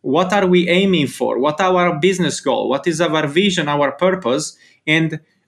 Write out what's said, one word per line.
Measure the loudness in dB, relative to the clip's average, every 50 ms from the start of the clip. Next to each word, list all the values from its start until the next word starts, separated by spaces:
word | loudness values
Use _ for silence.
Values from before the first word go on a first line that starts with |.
| _
What | 0 0 0 0 2 0
are | 0 2
we | 4 4 2 2
aiming | 2 2 2 2 2 2 0 0 -2
for? | -2 -4 -4 -2 -2 0
What | -2 -2 0 0
are | 0 0 2
our | 2 2 0 0 0
business | 0 0 0 0 -2 -2 -2 -4
goal? | -2 -2 -2 -2 0 -2
What | -2 -2 -2
is | -2 -2 0 -2
our | 0 0 0 -2
vision, | 0 0 2 2 2 0 0 -2 -2
our | 0 0 0 -2 0
purpose? | 0 0 0 0 0 -2 -2 -2 -2 -4 -8 -12 _ _ -20 _ _ _
And | 0 0 2 0 0 -4 -8 _ _ _ _ _